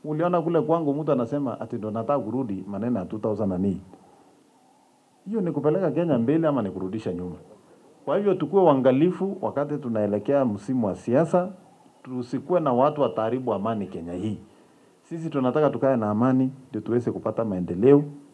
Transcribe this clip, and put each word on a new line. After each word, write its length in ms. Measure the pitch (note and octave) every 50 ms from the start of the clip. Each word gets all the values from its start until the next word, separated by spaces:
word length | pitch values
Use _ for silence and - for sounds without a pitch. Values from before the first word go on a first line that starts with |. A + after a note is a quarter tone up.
| -
Uliona 380 | D3+ D3+ D#3 E3 F3 F3+ E3+
kule 180 | D#3 E3+ E3+ E3
kwangu 340 | - D3 E3 E3+ D#3+ C#3+ C#3
mtu 180 | D3 D#3 D#3
anasema 480 | C#3+ B2 A#2+ A2+ C#3+ D3 C#3+ B2 A2 -
ati 160 | A2 A#2 A#2+
ndo 140 | A2 G2+ G#2+
nataka 280 | G#2 A2+ A#2 C#3+ C#3+ C#3
kurudi 460 | A#2+ G#2+ A2 C3 C#3 G#2+ G2 F#2+ F#2 G2+
maneno 300 | G2+ G2 A2 B2 B2 G2+
ya 60 | F2+
two 140 | E2+ A2+ A2
thousand 340 | G#2+ A2+ G#2 G2+ A2 G2
and 120 | F2+ F2+ F#2+
eight. 160 | G2 F2+ - - - - - - - - _ _ _ _ _ _ _ _ _ _ _ _ _ _ _ _ _ _ _ _ _ _
Hiyo 140 | F#3+ A3 A3+
ni 120 | F#3 E3+
kupeleka 380 | D3+ D3 C3 D3+ D#3+ F#3+ F#3+ D#3
Kenya 280 | B2+ D#3 F3 E3+ C#3+ A#2
mbele 300 | A#2 A#2+ D3+ E3 E3 D3+
ama 140 | C#3+ B2+
ni 80 | G#2 F#2+
kurudisha 420 | F#2 F#2+ F#2 F#2 G2 A2 - -
nyuma? 240 | F2+ F2+ F2+ F2+ E2 D#2 - - - - _ _ - _ _ - _ _ -
Kwa 120 | C#3 D3
hivyo 180 | G3 G3+ G3+ F#3
tukue 280 | - D#3 D3 E3+ G3
waangalifu 760 | F#3 E3 C#3+ C3 B2 C3 B2+ C3+ D#3 F3+ F3 - F#3 G3 G3 -
wakati 340 | - G#2+ - C#3 C#3+ C#3+ D3
tunaelekea 680 | D3 C#3+ A#2+ A2+ A2 G#2 G2+ G2+ G#2+ G#2 - C#3 C#3 C3+
msimu 420 | A#2+ G#2 G2+ - - C3 B2+ A2+
wa 80 | G2 E2+
siasa, 540 | - - - A#2 C#3 E3 D#3+ - F3+ F3+ F#3 - - - - - _ _ - _ _
tusikuwe 580 | - C3 B2+ B2 A#2+ B2 - C3 - - F3+ F3
na 120 | D#3 C#3
watu 280 | B2 A#2+ C3 D3+ D3+ C#3+
wataharibu 540 | C#3 A#2 - A2 A2 A2+ A#2+ C3 C3 A#2+ G#2
amani 320 | G2 G2 A2+ A#2 G#2 G2
Kenya 260 | F2+ F#2+ F2+ E2 E2+
hii. 260 | F2 F2+ G2+ A2 G2+ - - - - - _ _ _ _ _ _ _ _
Sisi 280 | _ _ E3 E3 D#3+ D#3+
tunataka 400 | C#3+ C#3 B2+ B2+ B2 D3+ D#3 C#3
tukae 260 | - A#2+ C#3 C3+ C3+
na 140 | A#2+ G#2+ G#2
amani, 400 | G#2 G#2+ A#2+ C3 C3 C3 C3 C3 B2+ - - -
ndio 100 | - A2
tuweze 300 | G#2 - A2+ B2 A2+ A#2
kupata 320 | F#2+ F#2+ - A2 G#2+ - A#2
maendeleo 600 | A2 F#2+ F#2 F2+ E2 F2 F2+ G#2+ C3+ C#3+ C#3+ D3 D3 - - - -